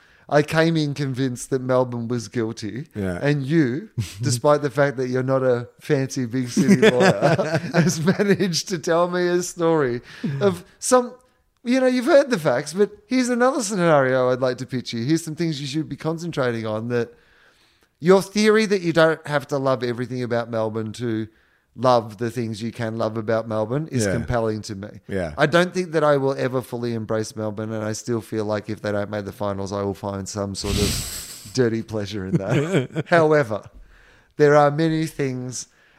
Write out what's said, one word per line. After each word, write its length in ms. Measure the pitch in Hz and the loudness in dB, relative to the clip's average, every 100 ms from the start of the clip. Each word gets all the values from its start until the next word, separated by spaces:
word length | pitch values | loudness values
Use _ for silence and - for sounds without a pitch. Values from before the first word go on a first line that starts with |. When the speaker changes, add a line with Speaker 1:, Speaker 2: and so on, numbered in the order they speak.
| _ _ - | _ _ 0
Speaker 1:
I 140 | 147 | 2
came 340 | 147 160 165 160 | 2 2 2 2
in 180 | 147 | 0
convinced 560 | 139 143 127 135 120 - | -2 -4 -2 -2 -4 -4
that 100 | 135 | -4
Melbourne 460 | 127 127 127 120 117 | 2 2 2 -2 -4
was 220 | 123 104 | -4 -4
guilty, 580 | 123 110 113 107 110 165 | -4 -4 -4 -10 -10 -12
Speaker 2:
Yeah. 240 | 107 95 90 | -6 -4 -2
Speaker 1:
and 240 | 143 147 | 0 0
you, 460 | 131 165 131 135 220 - | 2 2 2 0 -6 -6
Speaker 2:
<laughs> 180 | 95 98 | -6 -4
Speaker 1:
despite 400 | 135 120 147 147 | -2 0 4 4
the 80 | 143 | 2
fact 260 | 147 143 127 | 0 0 0
that 100 | 127 | -2
you're 160 | 127 | -2
not 180 | 131 135 | 0 2
a 260 | 131 120 120 _ | 2 0 -2 _
fancy 460 | - 143 131 139 123 | -2 -2 -2 -4 -4
big 220 | 127 123 | -4 -2
city 280 | 160 202 175 214 | 0 4 6 6
lawyer, 720 | 123 190 - 151 170 156 160 170 | 6 4 4 2 2 0 -2 0
Speaker 2:
<laughs> 60 | |
Speaker 1:
has 260 | 170 151 160 | 2 2 2
managed 640 | 160 180 202 185 196 160 - | 0 2 2 2 2 -2 -4
to 100 | 175 | -6
tell 320 | 180 165 175 | 0 2 2
me 160 | 180 175 | 0 0
a 160 | 175 | 0
story 580 | 175 - 165 160 135 120 - - 190 139 | -2 -2 2 2 2 -2 -8 -10 -8 0
of 240 | 202 180 - - | 0 0 -10 -10
some, 340 | - 254 247 - _ _ _ _ | 2 2 2 -8 _ _ _ _
you 160 | 240 262 | 0 2
know, 60 | 254 | 4
you've 180 | 254 240 | 2 6
heard 240 | 285 285 | 6 6
the 80 | 220 | 2
facts, 340 | 151 123 147 | 2 0 -2
but 200 | 175 202 - - | 0 0 -2 -4
here's 220 | 254 247 | 0 0
another 320 | 240 247 302 | 2 2 0
scenario 680 | 202 214 170 147 131 131 127 | -2 0 4 4 4 2 2
I'd 100 | 127 | 2
like 180 | 131 123 | -2 -4
to 80 | 131 | -6
pitch 260 | 131 117 | -6 -6
you. 120 | 117 | -6
Here's 200 | 120 160 | 0 0
some 100 | 160 | -2
things 260 | 151 170 143 | -4 -4 -4
you 60 | 139 | -6
should 220 | 151 131 | -6 -6
be 80 | 139 | -6
concentrating 720 | 156 165 170 147 127 117 110 | -6 -6 -6 -2 -2 -2 -4
on. 220 | 107 117 | -6 -2
That 240 | 120 117 - _ _ _ _ _ _ _ _ | -2 -2 -8 _ _ _ _ _ _ _ _
your 240 | 160 196 | 4 4
theory 420 | 185 208 214 214 214 | 4 2 4 6 4
that 160 | 202 | 0
you 100 | 170 | 2
don't 340 | 160 160 156 - | 4 4 4 -2
have 220 | 147 127 | -4 -2
to 100 | 143 | -2
love 240 | 135 127 | 0 0
everything 400 | 123 117 123 127 | 0 -4 -6 -6
about 280 | 120 117 117 | -2 -2 -2
Melbourne 420 | 113 110 110 110 | -2 -2 -4 -6
to 320 | 104 120 110 107 _ _ _ _ - | -6 -4 -4 -4 _ _ _ _ -2
love 420 | 127 123 113 104 | 4 4 2 -6
the 120 | 117 | -6
things 320 | 123 113 107 | -4 -6 -4
you 80 | 117 | -8
can 260 | 107 113 113 | -6 -6 -2
love 200 | 110 113 | -2 -2
about 320 | 110 113 117 | -2 -2 -2
Melbourne 400 | 110 107 135 160 | -4 -2 -2 -2
is 160 | 127 104 | -2 0
Speaker 2:
Yeah. 60 | |
Speaker 1:
compelling 500 | 90 92 123 113 110 | 0 -2 -2 0 -4
to 140 | 104 98 | -8 -10
me. 120 | 101 110 - | -12 -14 -8
Speaker 2:
Yeah. 260 | 98 82 76 | -4 -4 0
Speaker 1:
I 100 | 151 | 2
don't 280 | 170 180 | 2 0
think 160 | 180 180 | -2 -2
that 140 | 156 | 0
I 120 | 151 143 | 2 2
will 160 | 135 | 0
ever 280 | 135 131 127 | -2 -2 -4
fully 320 | 117 120 120 | -6 -6 -4
embrace 400 | 117 110 110 107 | -4 -4 -4 -4
Melbourne, 380 | 110 107 104 110 | -6 -6 -6 -8
and 100 | 110 | -6
I 100 | 107 | -6
still 260 | 110 - 117 | -6 -4 -4
feel 240 | - 110 | -4 -4
like 260 | 104 107 101 | -2 -4 -4
if 100 | 104 | -6
they 100 | 107 | -2
don't 180 | 104 101 | -2 -2
make 140 | 107 | -6
the 80 | 98 | -8
finals, 400 | - 104 98 98 | -6 -4 -4 -4
I 100 | 101 | -4
will 120 | 101 | -4
find 340 | 95 104 98 98 | -4 -6 -6 -8
some 260 | 104 101 | -6 -6
sort 220 | 95 101 101 | -4 -4 0
of 760 | 98 - - - - - - | 0 -2 -6 -12 -14 -18 -8
Speaker 2:
<laughs> 40 | |
Speaker 1:
dirty 280 | 123 120 113 | 0 2 0
pleasure 440 | 107 107 101 110 95 | -6 -8 -6 -8 -2
in 100 | 98 | -2
that. 680 | 98 135 156 185 127 160 | 0 0 2 0 -2 -6
<laughs> 40 | - | 0
However, 600 | 170 156 151 117 104 - - - _ _ _ _ - | 4 4 4 2 -4 -10 -20 -20 _ _ _ _ 2
there 180 | 147 | 6
are 160 | 147 143 | 6 4
many 360 | 143 165 160 156 | 2 0 0 -4
things 600 | - 139 127 127 120 - _ _ | -4 -6 -4 -8 -10 -14 _ _